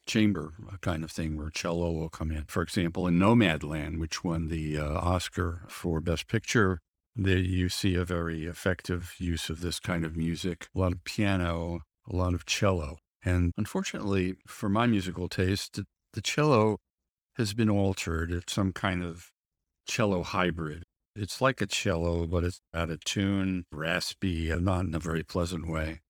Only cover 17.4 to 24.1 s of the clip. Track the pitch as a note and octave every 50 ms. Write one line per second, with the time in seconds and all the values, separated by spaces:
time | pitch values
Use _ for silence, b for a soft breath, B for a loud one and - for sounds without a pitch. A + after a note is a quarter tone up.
17.4 | A2+ G2+ G#2 A#2 A2+ G#2+ G2+ G2+ G2 F#2+ F#2 - - F2 E2 E2 E2 E2 F2 F2
18.4 | - - - G#2 G2 F#2+ - - - G2 F2+ F2+ F2 E2+ E2+ F2 - - _ _
19.4 | _ _ _ _ _ _ _ _ _ - - - A2 G2+ F#2+ F2+ D#2+ - - F#2
20.4 | F2+ F2 D#2+ E2 D#2+ D2+ D2+ E2 F2+ - _ _ _ _ - G2+ G2+ - - -
21.4 | B2+ C3+ B2+ - G#2 G2 - - - G#2 F2 E2 E2+ E2+ E2+ E2+ E2+ D#2+ F2+ F2
22.4 | E2+ F2+ - - _ _ - E2 E2 E2 E2 D#2 - - - G#2 G2 G2 G2 G2
23.4 | F#2+ F#2+ F#2 F2+ E2+ _ D#2 D2 D#2 E2 F2 F2 - -